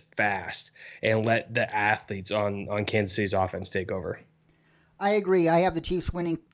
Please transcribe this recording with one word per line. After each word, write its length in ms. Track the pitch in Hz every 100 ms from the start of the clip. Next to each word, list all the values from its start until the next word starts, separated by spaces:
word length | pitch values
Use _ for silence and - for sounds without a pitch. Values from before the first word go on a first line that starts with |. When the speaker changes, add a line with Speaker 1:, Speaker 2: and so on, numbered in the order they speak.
| - -
Speaker 1:
fast 560 | 104 95 82 - - - - -
and 220 | 110 110 110
let 280 | 113 -
the 200 | 117 107 104
athletes 560 | 104 107 - 98 92
on, 380 | 104 104 98 101
on 160 | 104 101
Kansas 300 | 107 98 -
City's 180 | 98
offense 360 | 98 95 90 95
take 220 | 98 92
over. 280 | 98 85 - - _ _ _ _ _ _ -
Speaker 2:
I 120 | 202
agree. 380 | 214 185 185 165
I 100 | 170
have 140 | 185 165
the 60 |
Chiefs 320 | - 180 -
winning 260 | 175 170 160 -